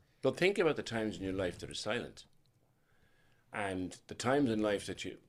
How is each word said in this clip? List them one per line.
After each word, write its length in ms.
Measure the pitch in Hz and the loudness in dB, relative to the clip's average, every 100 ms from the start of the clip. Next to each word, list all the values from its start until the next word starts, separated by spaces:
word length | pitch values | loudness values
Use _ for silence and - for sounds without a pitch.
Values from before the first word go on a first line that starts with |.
| _ _ | _ _
But 160 | 131 - | 0 4
think 220 | 180 208 | 2 4
about 160 | 165 113 | 2 2
the 80 | |
times 340 | - 113 110 90 | -2 -2 -2 -2
in 60 | |
your 100 | 95 | -4
life 240 | 95 92 82 | 0 -2 -4
that 100 | 76 | -10
are 20 | |
silent. 520 | 73 107 117 73 - - _ _ _ _ _ _ _ _ _ _ _ _ | -8 -4 -4 -4 -12 -20 _ _ _ _ _ _ _ _ _ _ _ _
And 460 | - 98 92 90 - - | -4 -2 -2 -4 -8 -14
the 80 | - | -2
times 360 | 120 139 131 | 2 4 4
in 100 | 107 | 4
life 240 | 107 98 95 | 2 2 -2
that 180 | 90 | -8
you 140 | 92 - | -8 -12